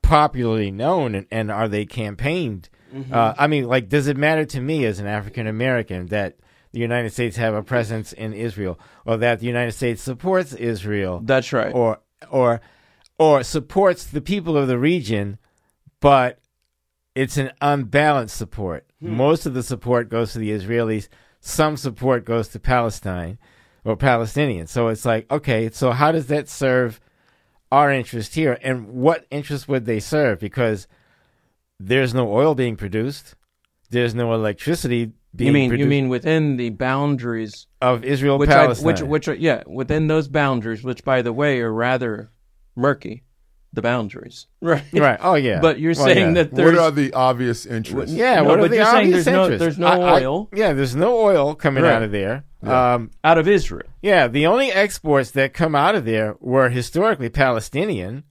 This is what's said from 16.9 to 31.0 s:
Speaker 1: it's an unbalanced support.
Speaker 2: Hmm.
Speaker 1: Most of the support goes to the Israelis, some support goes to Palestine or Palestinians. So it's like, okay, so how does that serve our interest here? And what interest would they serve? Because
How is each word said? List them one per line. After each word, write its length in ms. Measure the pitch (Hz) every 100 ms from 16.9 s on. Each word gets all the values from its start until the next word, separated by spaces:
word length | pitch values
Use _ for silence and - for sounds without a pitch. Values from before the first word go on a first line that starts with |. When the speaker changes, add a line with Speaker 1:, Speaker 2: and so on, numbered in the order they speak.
| _ _
Speaker 1:
it's 200 | 131 131 143
an 140 | 135 -
unbalanced 760 | 143 143 120 139 151 143 110 -
support. 480 | 101 - 95 76 _ _
Speaker 2:
Hmm. 140 | 113 110
Speaker 1:
Most 280 | 139 160 151
of 60 |
the 80 | 127
support 440 | 120 117 120 120 110
goes 240 | 113 110
to 60 | 117
the 120 | 107
Israelis, 580 | 104 95 117 113 110 - _ _ _
some 340 | - - 156
support 480 | 147 135 107 127 123
goes 240 | 107 117 110
to 100 | 110
Palestine 800 | - 127 117 - 101 90 85 110 _ _ _ _
or 140 | 107 104
Palestinians. 720 | 135 120 113 143 147 92 82
So 180 | 123 117
it's 180 | 110
like, 240 | 123 113 -
okay, 400 | 147 - 113 113
so 200 | - 131
how 200 | 120 147
does 140 | 165 127
that 200 | 151 143
serve 520 | - 135 127 120 110 _ _ _ _ _ _ _
our 200 | 135 147
interest 440 | 135 117 120 104
here? 220 | 160 156 120
And 260 | 131 127 104
what 380 | 127 139 160 _
interest 360 | 143 143 143 -
would 180 | 135
they 140 | 113 110
serve? 400 | - 151 139 95
Because 480 | 101 - 117 104 - _